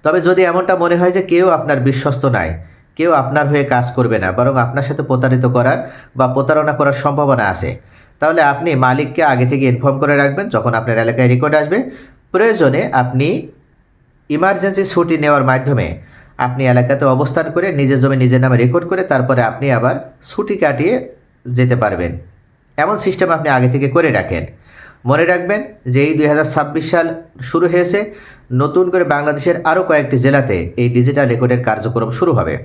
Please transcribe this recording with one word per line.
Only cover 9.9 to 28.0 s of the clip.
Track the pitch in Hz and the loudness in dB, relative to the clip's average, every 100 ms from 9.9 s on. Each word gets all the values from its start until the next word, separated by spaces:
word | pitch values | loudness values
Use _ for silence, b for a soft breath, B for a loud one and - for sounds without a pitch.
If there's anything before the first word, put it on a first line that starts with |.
| 135 | 0
করে | 143 143 | 0 2
রাখবেন। | 139 139 202 | 0 -2 -2
যখন | 110 120 113 | -2 0 -2
আপনার | 113 113 | 0 0
এলাকায় | 113 113 123 | 0 2 2
রেকর্ড | 127 147 151 | 2 2 0
আসবে, | 151 202 262 B B B _ | 0 -2 -4 B B B _
প্রয়োজনে | 185 226 208 143 143 247 131 | 0 0 2 2 2 0 0
আপনি | 127 131 147 247 - - _ _ _ _ _ _ _ | 0 0 0 -2 -8 -20 _ _ _ _ _ _ _
ইমার্জেন্সি | 151 185 196 196 190 190 | 0 0 0 -2 -2 -2
ছুটি | 175 165 160 | 0 0 0
নেওয়ার | 147 143 131 | 2 2 2
মাধ্যমে | 131 131 123 82 - B B B - 127 | 0 0 -2 -2 -8 B B B -6 -4
আপনি | 127 131 | 0 2
এলাকাতে | 123 123 - 139 | 2 2 0 2
অবস্থান | 131 139 170 165 | 2 0 -2 -2
করে | 175 190 147 | -2 -2 0
নিজের | 131 135 | 0 2
জমি | 135 135 | 2 2
নিজের | 127 127 | 2 2
নামে | 131 123 | 2 2
রেকর্ড | 123 170 170 | 2 0 -2
করে | 185 180 | -4 0
তারপরে | 135 127 123 113 | 0 2 2 0
আপনি | - 139 117 | -2 -2 0
আবার | 123 - - - - | 0 -2 -8 -20 -10
ছুটি | - 214 202 | -8 -4 0
কাটিয়ে | 156 127 165 247 - - _ _ 123 123 | 0 0 -2 -2 -6 -20 _ _ -6 0
যেতে | 123 120 | 0 2
পারবেন। | 107 90 85 85 - _ _ _ _ - | 0 -2 -6 -6 -14 _ _ _ _ -4
এমন | 160 208 202 | -2 -2 -4
সিস্টেম | 185 180 160 | -2 -2 0
আপনি | 151 131 | 0 2
আগে | 127 | 2
থেকে | 131 135 151 | 0 0 2
করে | 160 104 | 2 0
রাখেন। | - 85 - - B B B B 120 | -2 -6 -8 -14 B B B B -2
মনে | 147 170 | 0 2
রাখবেন | 180 180 208 277 - 127 | 0 -2 -4 -6 -12 -2
যে | 127 147 | 0 0
এই | 156 | 2
দুই | 151 | 2
হাজার | 151 151 | 2 0
ছাব্বিশ | - 147 156 160 | -2 -2 -6 -2
সাল | 170 165 165 - - 127 | -2 -2 -6 -16 -16 -6
শুরু | 165 170 | -2 0
হয়েছে, | 175 180 202 | 0 0 -2